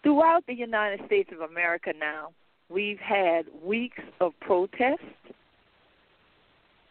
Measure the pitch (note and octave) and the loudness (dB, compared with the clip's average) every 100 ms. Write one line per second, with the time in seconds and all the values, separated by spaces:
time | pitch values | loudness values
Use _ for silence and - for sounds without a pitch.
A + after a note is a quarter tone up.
0 | D4 C#4+ D#4+ E4+ - B3 A#3 A3 G#3+ G3 | 4 6 6 4 0 -8 -4 -2 -2 -4
1 | - G#3 G3 E3 D#3+ E3+ F3 E3+ - D#3 | 0 0 0 -6 -10 -2 0 0 -4 -6
2 | D3+ D#3 D#3 E3+ _ _ _ F3+ G#3 G3+ | -6 -8 -12 _ _ _ _ -4 -4 -6
3 | - G3+ F3+ E3 D#3+ D3 E3+ A3+ A#3+ - | -2 2 2 2 -2 -12 -4 -4 -4 -10
4 | - - F3+ - - F#3 F#3+ - B3 D4+ | -18 -2 -2 -2 0 0 0 0 0 0
5 | - - - - _ _ _ _ _ _ | -8 -20 -20 -20 _ _ _ _ _ _
6 | _ _ _ _ _ _ _ _ _ | _ _ _ _ _ _ _ _ _